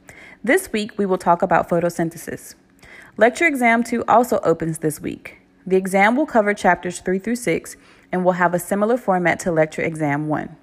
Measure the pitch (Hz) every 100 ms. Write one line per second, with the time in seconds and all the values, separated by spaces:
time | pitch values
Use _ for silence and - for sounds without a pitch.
0 | _ - - - 202 339 - 220 208 -
1 | 202 185 - 170 185 170 - 175 175 170
2 | 165 - - - - - _ _ - -
3 | - - 220 247 339 277 247 233 233 233
4 | - 220 247 226 - 165 160 160 156 147
5 | 175 - - - _ _ - 190 190 196
6 | 202 247 302 233 208 208 196 175 180 175
7 | - 190 226 240 185 165 - - _ -
8 | - 185 180 180 175 175 - 202 208 247
9 | 226 185 175 - - 165 160 - - 156
10 | 151 143 151 147 - 156